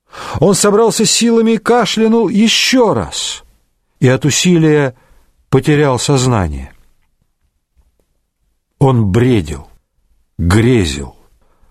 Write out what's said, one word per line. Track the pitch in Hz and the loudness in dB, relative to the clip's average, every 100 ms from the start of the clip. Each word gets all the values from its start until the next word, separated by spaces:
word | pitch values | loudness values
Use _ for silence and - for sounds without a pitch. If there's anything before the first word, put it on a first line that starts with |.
| _ - - - | _ -18 -12 -2
Он | 180 202 | 0 2
собрался | 208 208 233 - 214 | 2 2 0 0 -2
силами | - 233 226 226 | 0 0 2 0
и | 226 | -2
кашлянул | - 240 202 220 220 233 190 | 0 0 0 0 0 0 0
еще | 196 220 - - 262 220 | 0 0 0 0 0 2
раз, | 120 87 - - - - _ _ _ _ _ | 0 -4 -8 -10 -12 -18 _ _ _ _ _
и | 127 | 0
от | 131 151 | 0 0
усилия | - 185 170 156 151 139 123 _ _ _ _ _ | 0 0 2 2 2 0 -6 _ _ _ _ _
потерял | 135 143 147 147 123 | -2 0 0 0 0
сознание. | - 139 127 113 85 69 65 - _ _ _ _ _ _ _ _ _ _ _ _ _ _ _ _ _ _ _ _ | 0 0 0 0 -2 -6 -14 -20 _ _ _ _ _ _ _ _ _ _ _ _ _ _ _ _ _ _ _ _
Он | 139 123 101 | 0 2 0
бредил, | 107 127 113 76 71 - _ _ _ _ _ _ - | 0 2 0 -2 -10 -16 _ _ _ _ _ _ -6
грезил | 85 107 117 123 82 73 67 - _ _ _ _ _ | 0 2 2 2 0 -4 -12 -16 _ _ _ _ _